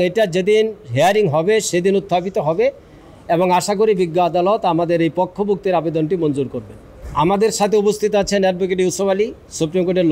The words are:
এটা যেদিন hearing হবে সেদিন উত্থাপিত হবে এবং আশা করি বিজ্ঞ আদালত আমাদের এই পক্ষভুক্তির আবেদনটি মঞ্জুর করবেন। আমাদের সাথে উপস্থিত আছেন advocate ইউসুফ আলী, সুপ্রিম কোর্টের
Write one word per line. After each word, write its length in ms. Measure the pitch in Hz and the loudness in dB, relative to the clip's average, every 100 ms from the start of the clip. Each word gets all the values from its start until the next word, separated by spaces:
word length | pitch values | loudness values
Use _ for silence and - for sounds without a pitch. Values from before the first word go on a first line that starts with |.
| 180 | 2
এটা 140 | 185 208 | 0 0
যেদিন 300 | 170 185 214 220 208 - | 0 2 2 2 -4 -6
hearing 300 | 120 170 208 196 | 0 2 2 2
হবে 200 | 151 165 220 - | 2 2 0 0
সেদিন 240 | 175 185 196 | -2 0 0
উত্থাপিত 360 | 196 175 180 208 151 | 0 -2 -2 -2 -2
হবে 200 | 165 247 - - - - - - | 0 -2 -4 -14 -20 -20 -16 -2
এবং 120 | 170 185 180 | 0 2 2
আশা 160 | 185 202 | 0 0
করি 120 | 220 190 | 2 2
বিজ্ঞ 140 | 180 165 175 | 0 0 0
আদালত 320 | 175 180 214 185 | 2 0 0 0
আমাদের 260 | 165 170 170 165 | 0 0 0 0
এই 60 | 165 | 0
পক্ষভুক্তির 600 | 180 185 202 196 196 175 | -4 -2 -4 -2 0 -2
আবেদনটি 340 | 160 160 156 185 | 0 -2 -2 0
মঞ্জুর 260 | 156 139 123 | 0 -2 -4
করবেন। 220 | 127 104 - - - - - | -8 -12 -18 -20 -18 -8 -2
আমাদের 280 | 160 202 214 - | 0 2 0 0
সাথে 180 | 202 208 | 0 2
উপস্থিত 300 | 208 202 208 202 | 2 0 0 0
আছেন 180 | 185 202 190 | 0 0 0
advocate 320 | 180 185 185 | 0 -2 0
ইউসুফ 240 | 185 - 196 | -2 0 0
আলী, 120 | 190 226 - - - | 0 -2 -6 -16 -6
সুপ্রিম 240 | 160 185 180 | -2 0 0
কোর্টের 200 | 180 170 | 2 2